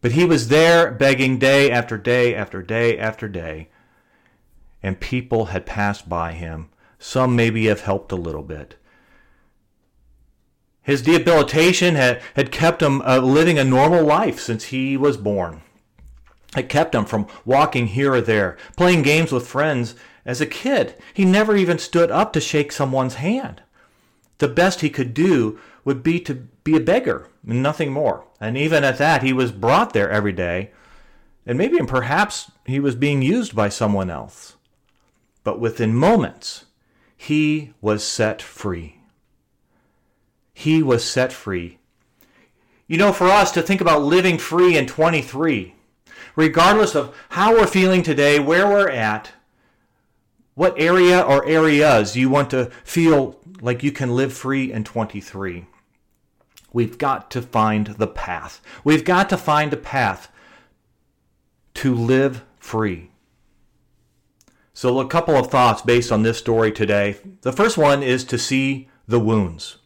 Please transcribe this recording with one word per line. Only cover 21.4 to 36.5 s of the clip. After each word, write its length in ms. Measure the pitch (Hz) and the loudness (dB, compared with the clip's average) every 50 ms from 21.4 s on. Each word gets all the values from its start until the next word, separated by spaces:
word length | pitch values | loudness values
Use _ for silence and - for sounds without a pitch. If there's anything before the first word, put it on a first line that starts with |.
| 220 214 214 | 2 2 2
even 240 | 202 190 170 170 - | 2 2 0 -2 -4
stood 320 | - - - 175 170 165 | -4 -2 2 2 2 2
up 220 | 110 160 170 - | 2 0 0 0
to 80 | - 156 | -2 -4
shake 320 | - - - 151 147 147 | -4 -2 -2 -2 -2 -2
someone's 440 | - - 143 131 131 131 131 131 - | -4 -6 -4 -2 -2 -2 -2 -4 -6
hand. 440 | - 135 175 226 262 269 - - - _ _ _ _ _ _ _ _ _ _ _ _ _ _ _ _ | -4 -4 -2 -2 -2 -4 -10 -16 -18 _ _ _ _ _ _ _ _ _ _ _ _ _ _ _ _
The 100 | 151 135 | -4 -2
best 320 | 120 - 175 190 180 - | 0 2 0 0 0 -2
he 80 | - 147 | -4 -4
could 240 | - - 131 120 | -4 -4 -6 -4
do 480 | 117 135 165 190 180 135 113 107 107 - - - _ _ _ | -2 0 2 2 4 2 2 -2 -4 -8 -20 -20 _ _ _
would 180 | 139 139 135 | -4 -4 -2
be 160 | 123 160 165 175 | -2 -2 -2 -2
to 140 | 170 - 139 127 123 - _ _ _ | -4 -8 -10 -10 -12 -20 _ _ _
be 120 | 156 160 | 0 0
a 40 | 156 | 2
beggar, 480 | 160 165 185 254 254 147 95 - - - _ _ - | 2 2 0 0 0 -2 -6 -6 -8 -18 _ _ -8
and 160 | - 113 123 | -6 -4 -2
nothing 300 | 131 143 151 - 165 139 | -2 -2 -2 -4 -6 -4
more. 320 | 135 143 151 120 87 - - _ _ _ | -4 -2 -2 -2 -2 -4 -10 _ _ _
And 160 | 107 110 117 | -8 -6 -4
even 260 | 135 147 156 165 151 | -2 -2 0 0 0
at 160 | 139 135 127 127 | 0 0 0 0
that, 240 | 143 151 156 135 | 0 2 2 2
he 120 | 123 135 131 | 0 0 0
was 180 | 127 131 120 | 0 -2 -2
brought 400 | 101 98 101 117 139 180 233 - | -4 -2 0 2 2 2 2 0
there 180 | - 110 101 85 | 0 -2 -2 0
every 220 | 98 107 101 104 | 0 -2 -2 -2
day, 400 | 92 90 90 87 87 92 101 107 _ _ _ _ - - - _ _ _ _ _ _ _ _ | -4 -2 -4 -4 -4 -4 -6 -8 _ _ _ _ -20 -20 -20 _ _ _ _ _ _ _ _
and 120 | - 120 131 | -6 -4 -2
maybe 200 | 196 269 330 349 | -2 0 0 -2
and 80 | 139 | -2
perhaps 640 | 120 131 127 113 120 143 180 208 202 - - - _ _ _ _ | 0 -2 -2 -2 -2 -2 -2 -2 -2 -4 -12 -14 _ _ _ _
he 160 | - 131 139 | -6 -4 -2
was 140 | 139 143 127 | -2 -2 -2
being 240 | 117 139 147 143 139 | 0 -2 0 0 0
used 340 | 131 139 190 247 233 - - | 0 0 0 -2 -4 -4 -4
by 140 | 107 104 101 | -2 -2 -2
someone 420 | 104 - 117 107 104 98 95 90 | -2 -2 -2 -2 0 -2 -2 -4
else. 460 | 82 67 55 50 - - - - - _ _ _ _ _ _ _ _ _ _ _ _ _ _ _ _ _ _ | -8 -10 -12 -16 -20 -20 -20 -20 -20 _ _ _ _ _ _ _ _ _ _ _ _ _ _ _ _ _ _
But 160 | 110 - - | -8 -6 -4
within 340 | 117 113 110 - 117 107 110 | -4 -6 -4 -2 -2 -2 0
moments, 720 | 120 151 185 233 214 139 - - - - - | 2 2 2 2 2 0 -2 -6 -12 -16 -16